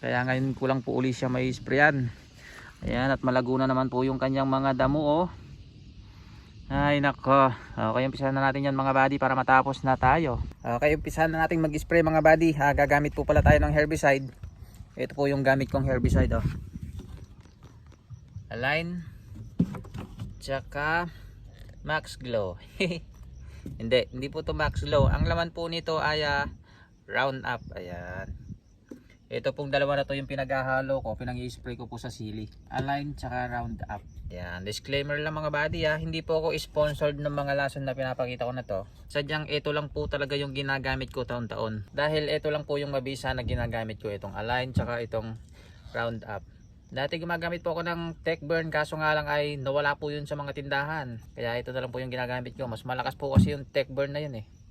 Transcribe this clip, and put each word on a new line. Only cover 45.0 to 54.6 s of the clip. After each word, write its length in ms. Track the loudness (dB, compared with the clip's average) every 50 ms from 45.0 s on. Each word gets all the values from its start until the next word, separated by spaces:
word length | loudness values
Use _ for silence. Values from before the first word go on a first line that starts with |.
itong 320 | -6 -4 -4 -4 -4 -4 -10 -12 -14 -20 -20 -20 -20 -20 -20 -20 -20 -8
Roundup. 560 | -4 -2 -2 -2 -2 -4 -8 -8 -10 -10 -10 -14 -20 -20 -20 -20 -20 -20 -20 -10
Dati 240 | -4 -4 -4 -2 -4
gumagamit 480 | -6 -4 -4 -4 -2 -2 -4 -4 -4 -4
po 80 | -4
ako 160 | -2 -2 -2 -2
ng 320 | -2 -4 -4 -6 -8 -4
Techburn, 480 | -2 -2 -2 -2 -2 0 0 0 0 0
kaso 320 | 0 0 0 0 -2 0
nga 160 | 2 2 2
lang 80 | 2 0
ay 320 | 0 0 0 0 0 -2
nawala 400 | -4 -4 0 0 2 2 2 0
po 160 | 0 -4 -6
yun 160 | -4 -6 -6 -6
sa 80 | -6
mga 160 | -6 -6 -6
tindahan. 720 | -6 -8 -6 -2 -2 -2 0 -2 -4 -4 -6 -6 -8 -10 -12 -16
Kaya 240 | -10 -6 -4 -2 -2
ito 160 | -2 -4 -4
na 80 | -6 -6
lang 80 | -6 -4
po 160 | -6 -6 -6
yung 80 | -4
ginagamit 400 | -4 -4 -4 -4 -4 -6 -6 -8
ko. 160 | -8 -8 -6 -6
Mas 160 | -6 -8 -6
malakas 320 | -6 -4 -2 -2 -4 -4
po 160 | -4 -4 4
kasi 240 | 6 6 6 6 2
yung 80 | -4 -8
Techburn 480 | -2 _ 0 0 0 -2 -2 -2 -2
na 80 | -2 -6
yun 160 | -6 -6 -8
eh. 80 | -10 -12 -14 -18 -20